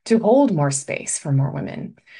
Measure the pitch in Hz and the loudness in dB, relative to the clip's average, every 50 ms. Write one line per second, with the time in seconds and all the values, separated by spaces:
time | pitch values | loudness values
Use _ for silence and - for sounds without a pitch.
0 | _ - 226 220 - 208 233 277 285 269 196 151 143 143 139 - - - - - | _ 0 0 2 4 4 4 6 4 4 2 2 0 0 0 -4 -6 -6 -8 -8
1 | - - - - - 147 139 135 135 - - - - - - - - - - _ | -6 -8 -8 -8 -4 0 0 0 0 0 -4 -6 -8 -8 -10 -10 -12 -14 -16 _
2 | _ _ - | _ _ -20